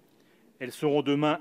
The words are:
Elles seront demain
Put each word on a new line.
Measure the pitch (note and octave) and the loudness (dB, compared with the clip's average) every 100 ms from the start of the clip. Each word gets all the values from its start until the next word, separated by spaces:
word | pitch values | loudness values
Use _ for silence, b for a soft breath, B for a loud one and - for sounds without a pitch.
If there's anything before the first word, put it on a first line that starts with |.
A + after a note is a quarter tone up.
| _ b b b b - | _ b b b b -14
Elles | B2+ | -14
seront | - D3+ D3 | -4 0 0
demain | C#3 C#3+ D3+ D#3+ | 2 2 2 0